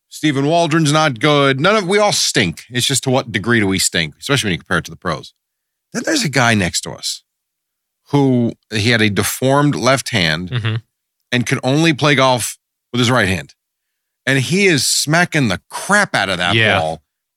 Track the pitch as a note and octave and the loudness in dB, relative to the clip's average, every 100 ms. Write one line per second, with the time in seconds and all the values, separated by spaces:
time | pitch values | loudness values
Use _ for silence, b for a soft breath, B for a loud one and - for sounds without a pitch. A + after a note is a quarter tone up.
0 | _ - D#3 C3+ C#3+ E3+ E3+ E3 D3 D#3 | _ -4 -2 0 0 0 2 2 2 2
1 | D#3 A2 D3+ D3 C#3 C3 F3+ A3 F3 G#3 | 2 0 2 4 2 2 2 0 0 0
2 | G#3 - - - F2+ - - B2 - C3+ | 2 0 -2 0 -2 -4 -8 -4 -2 -2
3 | C3+ B2+ B2 G#2+ G#2+ A#2 G2 F#2+ - F2 | 0 0 0 -4 0 2 2 0 -2 -2
4 | D#2+ - - C#3 G#2 D#2+ - F2 - D#2+ | -4 -6 -4 -2 -2 -4 -4 -4 -4 -8
5 | F2+ C#2 - _ _ _ _ _ _ G#3+ | -8 -8 -10 _ _ _ _ _ _ -8
6 | D4+ D#4 E3+ B2+ A#2 G#2+ F2 - - - | -4 -2 -2 0 2 2 0 -4 -8 -10
7 | - - _ _ _ _ _ _ _ _ | -10 -10 _ _ _ _ _ _ _ _
8 | _ C#3+ C3+ B2 A#2 - _ G#2+ G#2+ A#2 | _ 2 4 2 0 -4 _ -2 0 2
9 | G#2+ G2 G2 - C3 C#3 D3 C#3 A#2 C3+ | 2 0 -2 -2 2 2 2 2 0 0
10 | - A2 E2 D#2 F2+ B2 A2 A2 - _ | 0 -2 0 -2 -4 -6 -4 -6 -8 _
11 | _ _ _ B2 A#2 C3 B2+ C#3+ E3 C3+ | _ _ _ -4 -2 -2 0 2 2 2
12 | G3 B2+ C3 B2 - - _ _ _ A#2+ | 2 4 2 2 -2 -10 _ _ _ -2
13 | A#2+ B2+ F#2+ F2 C#2 _ _ _ _ _ | 2 2 0 -2 -8 _ _ _ _ _
14 | _ _ B2+ C3+ A#2 F#3 G3 C#3+ - - | _ _ -2 -2 0 2 2 2 0 -2
15 | C3+ E3 F3 D#3 A#2 E2+ - - - G3+ | 0 0 0 0 -2 -2 -8 -12 -2 0
16 | F#3+ A#2+ G2 F2 F2 A2+ G#2+ G2+ D#2+ D#2+ | 0 0 -2 0 0 2 2 2 0 -6
17 | _ _ _ | _ _ _